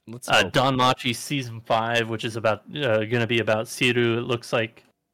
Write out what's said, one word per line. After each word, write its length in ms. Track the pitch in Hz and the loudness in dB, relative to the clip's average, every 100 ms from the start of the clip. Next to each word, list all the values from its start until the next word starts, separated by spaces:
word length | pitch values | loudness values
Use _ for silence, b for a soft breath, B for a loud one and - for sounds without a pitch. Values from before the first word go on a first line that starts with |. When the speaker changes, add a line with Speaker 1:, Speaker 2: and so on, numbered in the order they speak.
| - | -18
Speaker 1:
Let's 200 | 117 - | -12 0
Speaker 2:
Uh, 140 | 123 | 2
Speaker 1:
hope. 80 | 98 | 2
Speaker 2:
Danmachi 640 | 139 131 131 127 131 131 | 2 2 4 2 2 -2
season 460 | 113 - 147 123 113 | -4 -4 -6 -6 -10
five, 480 | - 113 113 117 113 | -2 0 2 0 0
which 160 | 113 | -4
is 100 | 120 110 | -6 -2
about, 260 | 110 104 - 147 | 0 -2 -4 -4
uh, 280 | 139 110 | 0 0
gonna 220 | 110 120 113 | 0 0 0
be 100 | 120 | 0
about 260 | 107 107 117 | 0 0 -2
Siru, 520 | - 127 120 120 117 | -2 0 2 2 0
it 40 | |
looks 300 | 127 120 - | -2 -6 -2
like. 300 | 127 113 - _ _ _ | -2 -2 -8 _ _ _